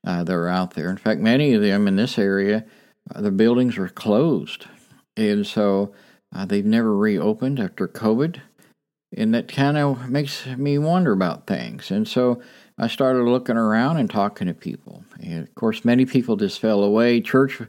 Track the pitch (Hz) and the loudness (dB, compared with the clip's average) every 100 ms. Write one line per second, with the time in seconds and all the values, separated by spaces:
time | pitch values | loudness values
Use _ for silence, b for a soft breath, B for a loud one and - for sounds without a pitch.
0 | 92 87 85 90 87 92 90 - 82 98 | -6 -4 -2 -2 0 -2 -4 -6 -6 -4
1 | 110 - 113 131 147 113 104 101 101 95 | -2 0 2 2 4 2 2 2 2 2
2 | 127 - 98 98 98 107 110 b b b | 0 0 0 2 2 0 -4 b b b
3 | - - 104 98 113 120 127 101 90 - | -16 -6 -2 2 4 4 2 0 -6 -4
4 | 107 104 160 104 - - - B B B | 0 2 2 0 -4 -14 -18 B B B
5 | _ - 107 104 101 110 104 98 101 b | _ -2 0 0 -2 0 2 2 -2 b
6 | b b - 90 95 101 104 113 113 101 | b b -16 -10 -4 0 2 2 2 2
7 | 107 95 98 107 131 139 95 - 92 - | 2 2 0 -2 -2 -4 -4 -6 -8 -2
8 | 113 113 160 175 - _ b b _ _ | 0 2 0 -4 -16 _ b b _ _
9 | - - 110 117 - - 139 147 143 123 | -12 -4 0 0 -2 0 2 2 0 -2
10 | 123 139 143 - 131 127 143 143 151 180 | -4 -4 -4 -8 -10 -6 -2 0 2 2
11 | 165 95 90 - - 78 57 - - 98 | 2 2 0 -4 -6 -6 -6 -10 -6 -4
12 | 107 127 127 120 B B B B 117 - | -2 0 0 0 B B B B -6 0
13 | 131 127 120 127 127 117 110 110 131 165 | 0 2 2 0 0 0 2 2 2 0
14 | 107 104 101 - 90 - 82 - - - | 0 0 -2 -2 -6 -6 -10 -12 -16 -20
15 | - - 85 82 80 - 113 110 117 123 | -20 -16 -10 -10 -10 -4 -2 0 2 2
16 | 127 131 120 104 101 - 110 101 101 107 | 2 0 0 0 -2 -2 0 2 2 4
17 | 120 120 - 131 135 - | 4 2 2 2 2 -2